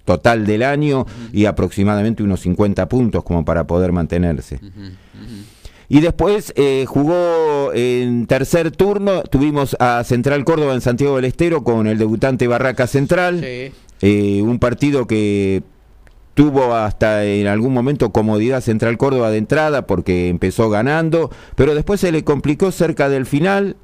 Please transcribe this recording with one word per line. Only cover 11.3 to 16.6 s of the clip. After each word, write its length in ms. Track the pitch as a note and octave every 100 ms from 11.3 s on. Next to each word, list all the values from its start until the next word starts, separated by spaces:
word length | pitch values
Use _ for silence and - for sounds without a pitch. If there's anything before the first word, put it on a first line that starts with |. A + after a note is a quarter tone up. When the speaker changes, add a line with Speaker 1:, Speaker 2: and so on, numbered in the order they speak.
| - E3+ D#3+ A#2+
Speaker 1:
con 220 | A2+ A2
el 100 | A2
debutante 500 | A2 A2 C3+ B2+ B2
Barraca 400 | A#2+ C3 B2+ B2
Central. 540 | C#3 C#3+ F3 F3+ F3
Speaker 2:
Sí. 320 | C3+ B2 C3+ - - -
Speaker 1:
Eh, 400 | G2 G#2 G2+ G2+
un 160 | A2 A#2+
partido 480 | B2 A#2+ C#3+ C#3 A2+
que 580 | G#2+ G#2 G2+ G2 F#2+ - - - - - - -
tuvo 400 | - D3 C#3